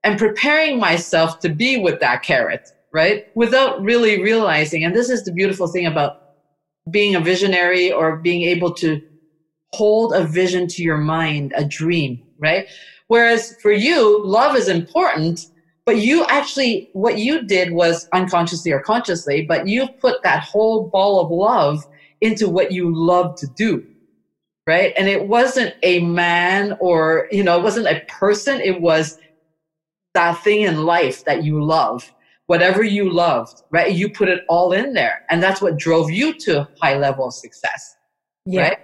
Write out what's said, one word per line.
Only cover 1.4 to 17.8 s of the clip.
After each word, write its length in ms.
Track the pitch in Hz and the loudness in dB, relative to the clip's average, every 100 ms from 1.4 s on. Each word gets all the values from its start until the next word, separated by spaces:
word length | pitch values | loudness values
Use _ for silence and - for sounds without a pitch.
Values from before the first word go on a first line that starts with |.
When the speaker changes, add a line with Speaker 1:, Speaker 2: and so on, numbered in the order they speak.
Speaker 1:
to 80 | 175 | -6
be 280 | 151 247 254 | -2 0 0
with 240 | 185 - | 0 0
that 240 | 139 123 | -2 -2
carrot, 460 | - 135 101 98 - _ _ | 0 0 0 -4 -10 _ _
right? 340 | - 170 208 - 226 | 0 0 0 -6 -2
Without 440 | 233 262 269 - | 2 2 2 0
really 380 | 196 240 226 202 | 0 2 2 2
realizing. 640 | 196 226 208 151 151 165 | 0 2 2 0 0 -2
And 140 | 165 214 | 0 0
this 120 | 247 | 0
is 140 | 240 | -2
the 100 | 196 | -4
beautiful 360 | 175 196 190 170 | -2 -2 -2 -4
thing 180 | 180 170 | -2 -2
about 340 | 156 143 - _ _ _ _ _ _ - | -2 -2 -6 _ _ _ _ _ _ -4
being 240 | 196 208 | 0 2
a 60 | 185 | 0
visionary 720 | 160 180 196 185 180 180 180 | 0 0 0 2 2 2 0
or 240 | 139 160 156 | 0 -2 0
being 260 | 170 175 | -2 0
able 300 | 170 175 175 | 0 0 -2
to 260 | 170 165 151 - _ _ _ _ _ _ | -2 -2 -4 -8 _ _ _ _ _ _
hold 400 | - 208 214 226 | -2 2 2 2
a 120 | 185 | 0
vision 420 | 165 160 180 180 175 | 0 0 0 0 -4
to 160 | 175 | -4
your 160 | 165 151 | -2 -2
mind, 540 | 151 160 160 147 139 - | -2 -2 -2 -4 -4 -4
a 80 | |
dream, 560 | 143 - 156 175 139 123 _ _ | -4 -4 -2 -2 -2 -8 _ _
right? 280 | 156 180 196 - - - _ | -2 -2 -4 -18 -20 -20 _
Whereas 480 | 233 233 233 220 - | 4 4 2 -2 -2
for 100 | 208 | 2
you, 520 | 208 247 339 214 208 | 2 2 4 4 4
love 320 | 196 214 285 277 | 2 2 2 2
is 120 | 196 | 0
important, 760 | 170 170 320 359 156 160 165 - _ _ _ - | -2 -2 0 0 0 -4 -4 -10 _ _ _ 0
but 120 | 233 | 2
you 260 | 220 320 - | 2 2 2
actually, 640 | 277 - 269 254 208 - | 0 0 -2 -2 -2 -6
what 240 | 190 226 214 | -2 -2 0
you 280 | 233 320 202 | -2 -2 0
did 260 | 185 180 | 0 0
was 360 | 170 | 2